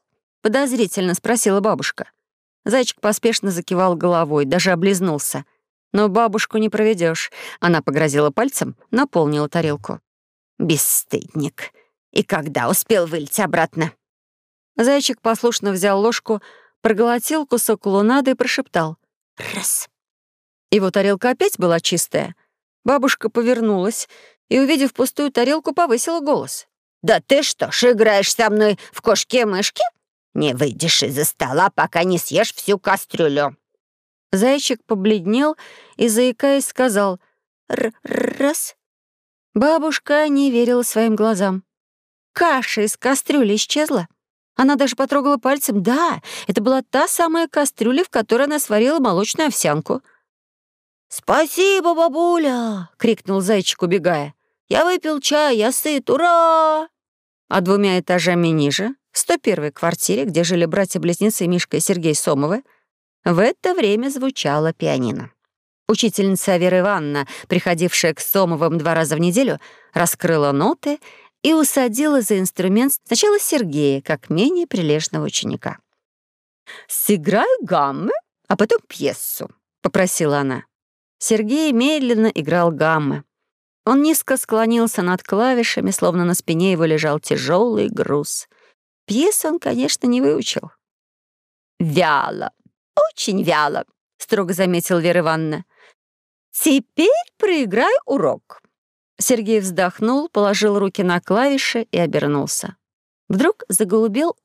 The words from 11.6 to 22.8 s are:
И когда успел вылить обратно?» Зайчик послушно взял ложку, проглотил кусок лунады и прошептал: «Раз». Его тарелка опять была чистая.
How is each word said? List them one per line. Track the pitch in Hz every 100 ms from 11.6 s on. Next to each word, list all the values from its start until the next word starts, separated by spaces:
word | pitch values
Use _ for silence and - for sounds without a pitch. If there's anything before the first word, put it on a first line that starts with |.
| - - _ _ _
И | -
когда | - 170 151 139 120
успел | 196 - 208 170
вылить | 165 147 -
обратно?» | 180 175 165 165 160 - _ _ _ _ _ _ _ -
Зайчик | 233 285 269 233
послушно | 233 226 240 - 202
взял | 185 202 196
ложку, | 220 226 - 208 - - _ _
проглотил | 220 202 233 240 - 311 285
кусок | 240 - 208 202
лунады | 196 214 269 262
и |
прошептал: | 254 254 - - 175 160 160 _ _ _ - -
«Раз». | 196 185 - - _ _ _ _ _ _ _ _
Его | 208 190
тарелка | 202 196 196 247
опять | 254 403 -
была | 180 165
чистая. | - 170 - 160 143 - _ _ _ _